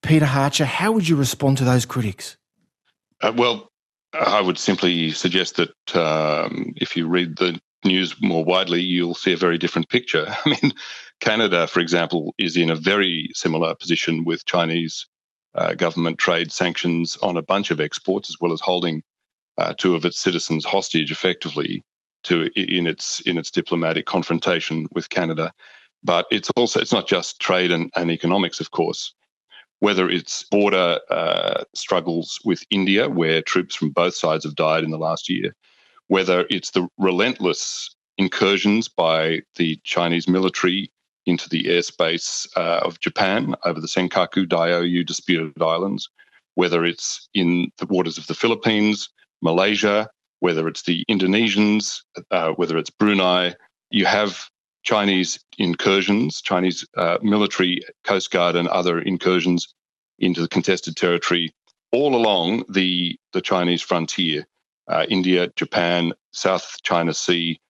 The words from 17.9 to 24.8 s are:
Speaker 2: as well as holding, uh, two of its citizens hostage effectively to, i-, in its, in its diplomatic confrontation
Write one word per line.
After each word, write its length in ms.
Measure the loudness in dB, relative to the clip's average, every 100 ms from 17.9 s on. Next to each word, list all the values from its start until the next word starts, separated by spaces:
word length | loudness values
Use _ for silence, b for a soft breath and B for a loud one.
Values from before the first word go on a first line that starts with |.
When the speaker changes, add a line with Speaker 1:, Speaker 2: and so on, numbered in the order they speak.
| -4 -4 -4 -4
Speaker 2:
as 60 | -4
well 140 | -2
as 80 | -2
holding, 400 | 0 0 0 -4 -8 _ _ _ _ -4
uh, 160 | -4
two 220 | 0 2 2
of 100 | 0
its 140 | 0
citizens 440 | -2 -2 -2 -4
hostage 480 | 0 -2 0 -2 -2
effectively 720 | -2 -2 -2 -6 -4 -4 -6 _ _ _ _
to, 280 | 0 0 0 -2
i-, 40 |
in 260 | -2 0 0
its, 360 | -2 -6 -6
in 180 | -2 -4
its 100 | -2
diplomatic 560 | -4 -2 -2 0 -2 -2
confrontation 800 | -2 -2 -2 0 -2 -2 -6